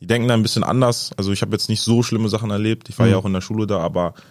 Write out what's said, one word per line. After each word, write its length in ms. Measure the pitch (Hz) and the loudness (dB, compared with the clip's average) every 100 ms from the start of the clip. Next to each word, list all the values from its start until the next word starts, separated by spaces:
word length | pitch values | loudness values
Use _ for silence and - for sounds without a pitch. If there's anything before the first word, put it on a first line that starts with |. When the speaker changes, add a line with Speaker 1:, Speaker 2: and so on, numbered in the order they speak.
Speaker 1:
die 60 | 87 | -2
denken 200 | 120 120 | 0 2
da 60 | |
ein 100 | 113 | 2
bisschen 220 | 107 113 - | 2 0 0
anders. 460 | 120 123 120 - - | 2 2 0 -6 -6
Also 160 | 98 | -4
ich 100 | 101 | -2
hab 120 | 101 | -2
jetzt 160 | 104 - | -2 -2
nicht 120 | 107 | -2
so 220 | - 117 | 2 2
schlimme 240 | 117 113 110 | 2 0 -2
Sachen 240 | 107 110 | -2 -2
erlebt. 380 | 101 107 113 - | -2 -2 -4 -6
Ich 100 | - | 0
war 60 | 113 | 4
Speaker 2:
Mhm. 60 | |
Speaker 1:
ja 40 | 95 | 4
auch 80 | 98 | 0
in 60 | |
der 80 | 95 | -4
Schule 260 | - 110 104 | -2 -2 -2
da, 140 | 98 | 0
aber 340 | 85 90 87 - - | -2 0 -2 -4 -8